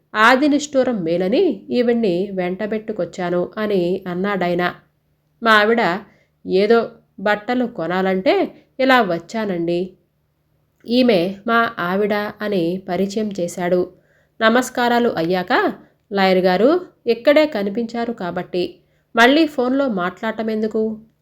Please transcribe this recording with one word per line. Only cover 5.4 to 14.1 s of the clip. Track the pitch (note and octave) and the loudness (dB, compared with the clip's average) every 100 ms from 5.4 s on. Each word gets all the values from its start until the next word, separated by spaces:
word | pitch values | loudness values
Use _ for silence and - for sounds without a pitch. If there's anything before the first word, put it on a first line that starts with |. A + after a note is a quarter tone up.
మా | A3+ | 4
ఆవిడ, | G#3+ G#3 A#3 F#3+ F#3 - _ _ _ F#3 | 4 4 2 0 -2 -8 _ _ _ -2
"ఏదో | F#3 G#3 A#3 - - _ - | 2 4 2 0 -8 _ -6
బట్టలు | G3 G#3 A3+ B3 A#3 | -2 -2 -2 -2 -2
కొనాలంటే | - E3 F3+ F#3+ F#3+ A3+ F#4+ D#4+ - _ - | -4 -4 -2 0 0 0 0 0 -6 _ -2
ఇలా | C4 B3+ | 2 2
వచ్చానండి. | G3+ B3+ - A3+ G#3 F3+ E3 F3 F#3 - _ _ _ _ _ _ _ _ - | 2 -2 -6 -6 -4 -4 -2 -2 -4 -10 _ _ _ _ _ _ _ _ -2
ఈమె | B3 B3 F#3+ F3+ G3 A#3 | 2 4 2 0 -4 -2
మా | A#3 A3+ - | 0 0 -4
ఆవిడ" | F3 F#3+ G#3 | -4 -2 0
అని | G#3 G#3 - G#3 G3+ E3 F#3 F#3+ | -2 -4 -8 -4 -2 -2 -4 -4
పరిచయం | F3+ F#3+ A3 G#3+ G3 | -4 -2 -2 -6 -4
చేశాడు. | F3 F#3 F3 F3+ F3+ - _ | -6 -4 0 0 -2 -8 _